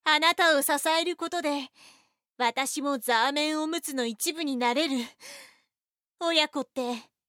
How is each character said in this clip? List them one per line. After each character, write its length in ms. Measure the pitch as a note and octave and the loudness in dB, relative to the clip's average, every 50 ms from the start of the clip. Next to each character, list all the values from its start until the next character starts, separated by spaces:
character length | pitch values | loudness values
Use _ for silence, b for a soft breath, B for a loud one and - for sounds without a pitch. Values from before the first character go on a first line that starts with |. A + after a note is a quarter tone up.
| _ | _
あ 160 | D#4 D4+ D4+ | 2 2 4
な 160 | D#4 E4 F4 | 4 2 4
た 220 | - F4 E4 D#4 C#4 | 4 4 4 4 4
を 40 | |
支 100 | C4+ - D4+ C#4+ - D#4+ | 4 2 0 0 2 0
え 140 | D#4+ E4 E4 | 0 2 0
る 120 | F4 F4 | -2 -4
こ 140 | - E4 E4 | -4 -6 -6
と 120 | F4+ F4 | -4 -2
で、 300 | D4 D4 C#4+ C#4+ C4 - b b b b b b b b b b _ _ _ - | -2 -2 -2 -2 -4 -8 b b b b b b b b b b _ _ _ -2
私 440 | B3+ A#3 A#3 C4 C#4 B3+ - D4+ | -2 0 0 0 -4 -4 -4 -4
も 160 | C4+ C#4+ C#4 B3+ | -2 -2 -2 -2
ザ 280 | - - A#3 A3+ A3+ C4+ | 0 0 2 2 2 2
ー 40 | |
メ 180 | C#4+ D4 D4+ D#4 | 2 0 0 0
ン 100 | D#4 D#4 | 0 -2
お 60 | D#4 D#4 | -2 -2
む 120 | E4 E4+ | -4 -4
つ 120 | - - C#4 | -6 -6 -4
の 120 | C4 A#3+ | -4 -4
一 280 | A#3 A3 - - F4 D4+ | -4 -4 -4 -4 -6 -4
部 100 | E4 E4 | -4 -4
に 120 | C#4+ C4+ | -2 -2
な 180 | A#3+ B3 A#3+ A#3+ | 0 0 2 2
れ 140 | C#4 D#4+ D4+ | 2 0 0
る。 180 | C4+ B3 A#3 - - B B B B B B B B B B B _ _ _ _ _ _ _ _ _ _ | 0 -2 -4 -6 -10 B B B B B B B B B B B _ _ _ _ _ _ _ _ _ _
親 280 | F4 E4+ E4 D#4 D4+ D4 | -2 0 2 2 2 2
子 140 | - D4 | -2 -6
っ 40 | C4 | -8
て 440 | - _ C4+ B3 A#3+ B3 A3+ - - _ _ _ | -6 _ -6 -4 -4 -6 -6 -8 -14 _ _ _